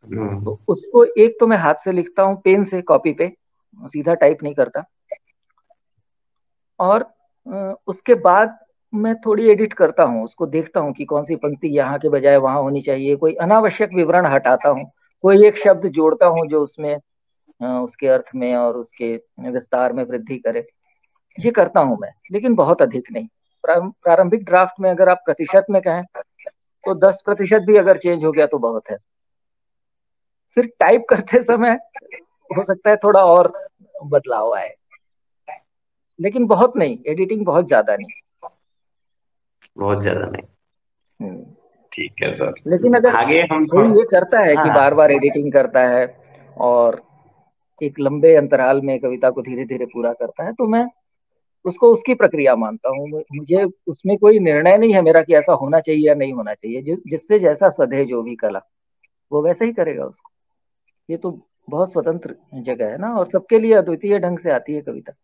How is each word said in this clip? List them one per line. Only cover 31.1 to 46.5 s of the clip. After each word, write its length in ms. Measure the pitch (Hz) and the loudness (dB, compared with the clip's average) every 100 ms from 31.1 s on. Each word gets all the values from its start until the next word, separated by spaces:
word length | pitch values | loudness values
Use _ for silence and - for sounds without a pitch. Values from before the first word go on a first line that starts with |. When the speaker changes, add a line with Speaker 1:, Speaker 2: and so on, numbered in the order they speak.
| 233 202 240 | -2 2 0
Speaker 2:
समय 280 | 240 233 233 240 - - _ - _ _ _ - | 2 0 0 -2 -6 -20 _ -20 _ _ _ -8
हो 60 | |
सकता 260 | 196 190 214 | -4 -2 0
है 60 | 208 | 2
थोड़ा 300 | 202 196 185 | 4 4 6
और 420 | 170 175 175 - _ _ - | 6 4 -2 -18 _ _ -18
बदलाव 500 | 147 143 131 117 110 | -4 -4 -2 -4 -4
आए, 220 | 104 90 - _ _ _ _ _ _ - - _ _ _ _ _ _ | -4 -8 -14 _ _ _ _ _ _ -20 -20 _ _ _ _ _ _
लेकिन 240 | 180 233 233 | -6 -2 0
बहुत 280 | 196 240 247 | 4 2 2
नहीं, 200 | 156 120 147 | -4 -4 -8
editing 380 | 160 185 214 190 | -6 -4 -4 -2
बहुत 220 | 151 175 | -2 2
ज्यादा 280 | 127 107 101 | 0 2 -4
नहीं। 260 | 104 - _ _ - _ _ _ _ _ _ _ _ _ _ _ _ - | -6 -20 _ _ -20 _ _ _ _ _ _ _ _ _ _ _ _ -8
Speaker 1:
बहुत 260 | 101 98 | -6 -4
ज्यादा 220 | 101 92 92 | -4 -6 -8
नहीं। 180 | - - _ _ _ _ _ _ _ | -12 -18 _ _ _ _ _ _ _
Speaker 2:
हम्म। 240 | 196 180 - _ _ _ _ | -14 -14 -20 _ _ _ _
Speaker 1:
ठीक 220 | - - - | -14 -14 -8
है 80 | - | -8
सर। 220 | - - - 143 | -4 -8 -6 -4
Speaker 2:
लेकिन 260 | 175 240 | 0 2
अगर 220 | 240 240 113 | 2 2 2
Speaker 1:
आगे 260 | 117 156 | 2 0
हम 240 | 170 156 156 | 0 0 0
Speaker 2:
कोई 340 | 170 226 208 | 2 4 4
ये 40 | |
करता 360 | 233 185 180 226 | 4 2 2 2
है 120 | 190 | 4
कि 180 | 151 156 | 2 2
Speaker 1:
हाँ। 60 | 147 | 4
Speaker 2:
बार-बार 360 | 139 147 151 | 4 4 4
editing 420 | 139 135 151 143 | 4 0 -2 0
करता 340 | 139 127 131 127 | 0 2 2 2
है 180 | 123 127 - _ _ _ | 2 -2 -8 _ _ _